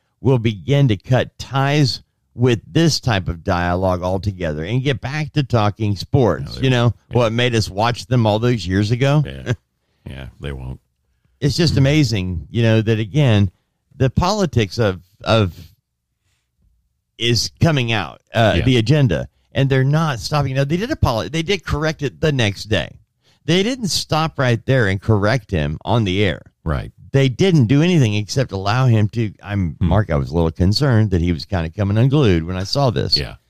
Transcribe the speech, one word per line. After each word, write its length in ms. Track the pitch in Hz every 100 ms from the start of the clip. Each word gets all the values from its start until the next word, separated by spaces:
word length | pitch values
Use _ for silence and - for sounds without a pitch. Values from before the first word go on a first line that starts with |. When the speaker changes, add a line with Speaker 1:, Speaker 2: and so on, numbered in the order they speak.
| _ _
Speaker 1:
will 180 | 104 131
begin 480 | 110 101 131 143 135
to 100 | 101
cut 400 | - 127 87 -
ties 640 | - 135 139 147 131 - - _ _
with 280 | 104 123 117 -
this 280 | 151 165 -
type 260 | - 101 82
of 160 | 85
dialogue 580 | 80 90 87 90 95 90
altogether 600 | 90 95 107 92 85 76
and 180 | 82 123
get 180 | 131 127
back 320 | 123 151 151
to 100 | -
talking 520 | 131 120 104 98 107 98
sports. 580 | - 143 113 71 - -
Speaker 2:
No, 40 |
they 40 | 131
Speaker 1:
You 40 |
know, 140 | 123
Speaker 2:
won't. 120 | 120 - -
Yeah. 80 | 120
Speaker 1:
what 160 | 113
made 220 | 117 123 117
us 140 | 90
watch 360 | 92 117 - -
them 200 | 127 110
all 140 | 107
those 260 | 120 120 85
years 260 | 95 104
ago? 300 | 120 135 147 135
Speaker 2:
Yeah. 280 | 67 117 117 _ _ _ _ -
Yeah, 220 | 65 65 -
they 140 | 73
won't. 260 | 67 64 64 _ _ _ _ _ _
Speaker 1:
It's 160 | 143 -
just 180 | - 139
amazing, 720 | 135 156 131 107 92 85 -
you 140 | 113
know, 180 | 113 110
that, 180 | 107 110
again, 520 | 107 147 139 104 95 - _ _ _ -
the 120 | 131
politics 680 | - 175 214 180 123 101 -
of, 220 | 107 90 - _ -
of 280 | 113 95 80 82 _ _ _ _ _ _ _ _ _ _ _ _ _ _ -
is 340 | 117 110 - -
coming 320 | 165 147 117
out, 300 | 110 76 52 _
uh, 200 | 104 110 85
Speaker 2:
Yeah. 60 | 120
Speaker 1:
the 120 | 123
agenda, 500 | 110 151 131 73 62 _ _
and 180 | - 135
they're 140 | 135
not 360 | 135 151 165 120
stopping. 360 | - 151 139 135
Now, 80 |
they 140 | 139 175
did 120 | 240
apolo-, 420 | 320 165 113 90
they 120 | 160
did 220 | 165 202 -
correct 360 | 147 156 160
it 200 | 143 -
the 100 | 160
next 340 | 135 107 92 101
day. 340 | 98 60 - _ _ _ _ -
They 180 | 175
didn't 240 | 202 262 202
stop 500 | - - 156 160 -
right 240 | 127 117 -
there 220 | 131 101
and 140 | 95
correct 500 | - 107 104 131 -
him 260 | 85 73 78
on 200 | - 120
the 200 | 101 92
air. 180 | 101 67 - _
Speaker 2:
Right. 280 | - 69 - - -
Speaker 1:
They 160 | 135 135
didn't 380 | 113 190 160 110
do 160 | 139
anything 320 | 170 175 117
except 380 | 104 101 139 123
allow 340 | 98 98 120 131
him 220 | 110 104
to, 240 | 117 107 -
I'm, 320 | 85 101 87 -
Speaker 2:
Hmm. 80 | 87
Speaker 1:
Mark, 220 | 95 98
I 60 | 76
was 140 | 64
a 60 | 82
little 160 | 82
concerned 600 | - 92 104 143 113 107
that 100 | 92
he 120 | 87
was 120 | 80 -
kinda 240 | 92 80
coming 260 | 92 98 107
unglued 460 | 131 151 120 87
when 120 | 80 92
I 80 |
saw 260 | 98 139 135
this. 280 | 71 50 -
Speaker 2:
Yeah. 180 | 60 55 _